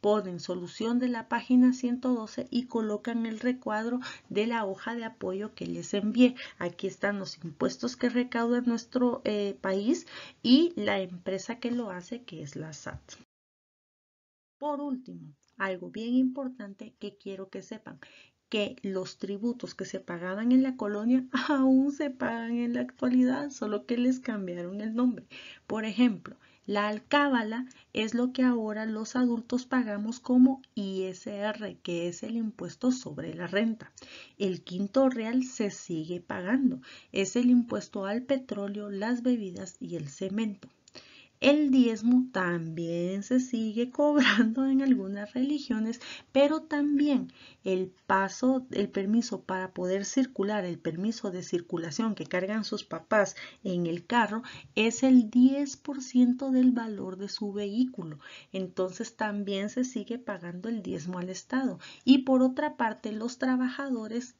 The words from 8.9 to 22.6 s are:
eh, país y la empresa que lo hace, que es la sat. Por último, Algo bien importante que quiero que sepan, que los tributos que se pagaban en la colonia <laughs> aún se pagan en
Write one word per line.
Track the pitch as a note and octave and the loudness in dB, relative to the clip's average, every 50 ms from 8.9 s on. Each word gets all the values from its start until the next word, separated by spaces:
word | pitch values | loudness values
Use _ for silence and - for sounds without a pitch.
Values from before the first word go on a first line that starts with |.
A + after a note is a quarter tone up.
| - B3+ B3+ B3 A#3 - - | 0 2 2 2 2 0 -2
eh, | - G#3+ G#3 G3+ G3+ G3 - | -2 -2 0 -2 -2 -4 -4
país | - F#3+ F#3+ G3 G3+ A3+ E4 F#4 - - - - - - - _ | -2 -2 -2 0 2 0 0 0 -2 -12 -16 -16 -16 -18 -20 _
y | _ A3+ B3 C#4+ E4+ E4+ - | _ 6 6 8 6 4 0
la | - G#3 G#3 G3+ G3 | -2 -2 -2 0 -2
empresa | F#3+ F3+ F3+ F3 - - F#3+ F#3 - - A#3 B3 | -2 -6 -10 -10 -6 -4 -4 -4 -4 -8 -10 -6
que | - A#3+ | -4 -4
lo | A#3+ A#3+ A#3 G#3 | -4 -4 -4 -6
hace, | F3+ F3+ E3+ - A#3+ A#3+ | -8 -10 -10 -10 -12 -12
que | B3 - F3 D#3+ | -12 -14 -14 -12
es | D3+ C#3 - | -12 -12 -10
la | - D#3 D#3+ | -12 -12 -12
sat. | D3+ - - - - - _ - - - - _ _ _ _ _ _ _ _ _ _ _ _ _ _ _ _ _ _ _ _ _ _ _ _ _ _ _ | -12 -14 -12 -12 -12 -12 _ -18 -20 -20 -20 _ _ _ _ _ _ _ _ _ _ _ _ _ _ _ _ _ _ _ _ _ _ _ _ _ _ _
Por | C#4 D4+ D4 C#4+ | -6 -4 -4 -4
último, | D4 C#4+ C4 B3+ - - F3+ E3+ D#3+ D3+ D3 _ _ _ _ - | -4 -6 -6 -8 -8 -14 -16 -16 -16 -18 -20 _ _ _ _ -6
Algo | G3 F#3+ F#3 F3+ F3+ F3 | -4 -4 -4 -6 -8 -12
bien | - G#3 A3 A#3 B3 | -10 -8 -4 0 2
importante | B3+ C4 B3+ B3+ C#4+ C4+ B3+ B3+ - G#3 G3+ G3 _ A3+ A3 _ _ | 2 2 2 0 -4 -8 -8 -10 -10 -14 -14 -14 _ -18 -18 _ _
que | - G#3 G3+ _ | -12 -12 -12 _
quiero | _ G3+ F#3+ F#3 F#3+ F#3+ | _ -12 -12 -12 -12 -12
que | - G3 | -14 -16
sepan, | F#3 - A3 G#3+ _ - - D3 - - - - - _ _ _ _ _ | -14 -14 -16 -16 _ -18 -18 -18 -20 -20 -20 -20 -20 _ _ _ _ _
que | - G#3+ G#3 G3+ - - | -2 -2 -2 -2 -4 -8
los | - G3 F#3+ F#3 F#3 - - _ | -6 -4 -4 -4 -4 -6 -8 _
tributos | - F#3+ G3+ G3 G#3+ A#3+ A#3 A#3+ - F3+ - | -8 -8 -6 -4 -2 -4 -4 -4 -8 -12 -10
que | - F#3+ | -10 -10
se | - - F#3+ | -8 -8 -10
pagaban | - - F3 E3+ F3 F#3 F#3+ G#3 A3+ A#3+ | -8 -8 -10 -8 -6 -6 -6 -2 2 6
en | B3+ C4 | 6 6
la | C4 C4 B3+ | 6 4 -2
colonia | - A3 G#3 G#3 G#3 G#3+ A#3 B3+ C4 B3+ - | -4 -4 -4 -2 -2 0 2 2 2 2 0
<laughs> | - B3+ - - | -4 -4 0 0
aún | D4+ C4+ C4 C4 C4 C4 C4+ C#4+ | 2 4 6 6 6 6 6 4
se | C#4+ - D#4 C#4+ | 0 -2 -4 -4
pagan | B3+ - C4 A3+ A#3 A#3 A#3 A3+ A#3 | -4 -4 -4 -4 -4 -4 -4 -4 -2
en | A#3 | -2